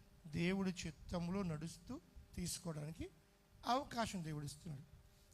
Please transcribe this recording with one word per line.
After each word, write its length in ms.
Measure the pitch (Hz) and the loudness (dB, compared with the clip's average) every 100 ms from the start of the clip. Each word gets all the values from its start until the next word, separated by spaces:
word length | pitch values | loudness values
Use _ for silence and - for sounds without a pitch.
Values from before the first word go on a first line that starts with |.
| - - 160 | -20 -18 -4
దేవుడి 440 | 156 175 196 190 | 2 4 6 4
చిత్తంలో 720 | 175 165 - - 180 170 196 | 2 -4 -6 -4 0 2 2
నడుస్తూ 580 | 185 151 165 - - 262 - - - | 2 0 -2 -6 -8 -8 -8 -16 -10
తీసుకోవడానికి 760 | - 170 - 175 151 147 165 359 - - - - - - | -4 -2 -2 -2 -2 -4 -4 -8 -8 -20 -20 -20 -4 4
అవకాశం 580 | 254 277 240 220 190 | 4 4 2 2 2
దేవుడు 200 | 156 151 | -2 -2
ఇస్తున్నాడు. 380 | 143 - 175 135 - - - - - | -4 -6 -8 -8 -10 -18 -20 -20 -20